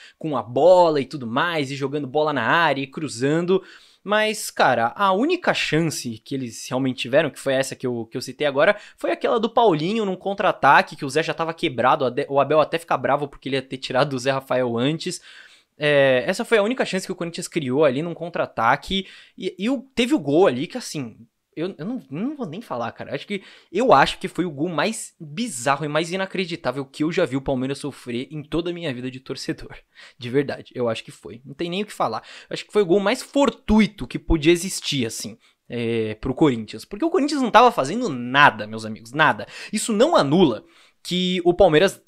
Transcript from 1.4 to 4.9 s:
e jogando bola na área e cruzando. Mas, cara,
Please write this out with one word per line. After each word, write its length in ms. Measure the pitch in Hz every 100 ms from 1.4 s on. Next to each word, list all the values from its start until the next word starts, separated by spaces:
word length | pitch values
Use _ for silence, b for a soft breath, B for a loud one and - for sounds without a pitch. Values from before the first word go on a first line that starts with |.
| 170 165 135
e 20 |
jogando 320 | 139 139 147 135
bola 260 | 147 151
na 120 | 143
área 360 | 113 160 165 135
e 60 | 135
cruzando. 720 | - 147 110 135 156 175 185 B B B B
Mas, 480 | 185 208 214 214 -
cara, 400 | - 175 120 117